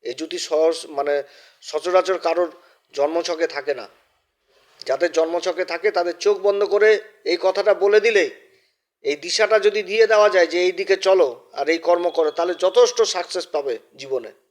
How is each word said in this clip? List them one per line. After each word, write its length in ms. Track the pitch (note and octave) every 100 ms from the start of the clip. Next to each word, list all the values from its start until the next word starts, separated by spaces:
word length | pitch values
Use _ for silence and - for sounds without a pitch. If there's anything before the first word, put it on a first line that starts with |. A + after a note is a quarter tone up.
এই 120 | -
জুতি 240 | - D#3+ F3
সহজ, 480 | - D#3 D#3+ E3 -
মানে, 380 | D3 C#3+ C#3+ C#3 - _ _
সচরাচর 560 | - D3+ E3 F#3 F3 F3+
কারোর 340 | E3+ E3 E3+ D3+ _ _ _
জন্মছকে 540 | - C#3+ E3 E3+ E3 E3
থাকে 260 | C#3 C#3
না। 160 | C3+ G#2 _ _ _ _ _ _ _ _ _ -
যাদের 260 | C3 E3+
জন্মছকে 540 | D#3 E3 E3+ F3+ E3 F3+
থাকে, 260 | E3+ G3+
তাদের 220 | F#3 F3 E3+
চোখ 200 | G3+ G3+
বন্ধ 260 | G3+ G3+
করে 360 | G3+ G3+ G#3+ G#3+ - _
এই 140 | - E3+
কথাটা 320 | F#3+ F#3+ G3+
বলে 260 | G3 F4 G3+
দিলেই, 300 | A3 G#3 D3+ - _ _ _ _ _ _
এই 140 | - D3
দিশাটা 440 | E3 F3 G#3+ A3
যদি 240 | G3+ G#3
দিয়ে 240 | F#3 G#3+ A3
দেওয়া 220 | G#3+ G#3
যায় 180 | F#3 E3+
যে 140 | E3+
এই 100 | F3+
দিকে 260 | F#3 F#3+ F#3+
চলো 520 | F#3+ F#3+ D3 A#2+ _
আর 160 | - C#3+
এই 80 | E3
কর্ম 320 | E3 F3 F3
করো, 220 | E3 D#3
তাহলে 220 | D3 E3+
যথেষ্ট 480 | F3 F#3 G3 A#3+ -
সাকসেস 460 | G#3+ F#3 F3 F#3 -
পাবে 320 | D#3 C#3 A2+ _ G#2+
জীবনে। 360 | C3+ C3 A2 G2 _